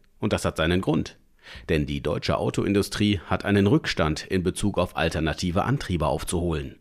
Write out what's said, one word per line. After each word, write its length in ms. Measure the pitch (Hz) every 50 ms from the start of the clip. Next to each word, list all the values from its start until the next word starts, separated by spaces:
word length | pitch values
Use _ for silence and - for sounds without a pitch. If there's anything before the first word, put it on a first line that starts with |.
| _ _ _ _
Und 160 | - 110 95
das 100 | 90 -
hat 140 | 92 - -
seinen 240 | 78 82 87 95 95
Grund. 340 | - 156 165 - - - - _ _ _ _ - - - - - -
Denn 160 | 87 78 73
die 160 | 67 71 71 65
deutsche 340 | 76 - - - - 76
Autoindustrie 840 | - 87 - - - - - 101 101 98 - - - 104 104 104 98
hat 260 | - - 95 92 -
einen 200 | 101 101 101 98
Rückstand 600 | 101 117 160 - - - - 87 78 78 - -
in 160 | - - 95 85
Bezug 340 | 92 87 - - 104 95
auf 220 | - 90 90 - -
alternative 640 | 80 82 - 85 78 78 73 - - 90 82 98 -
Antriebe 440 | - 131 - - - 92 82 80
aufzuholen. 680 | 73 65 - - - - 87 87 87 82 76 69 65 - -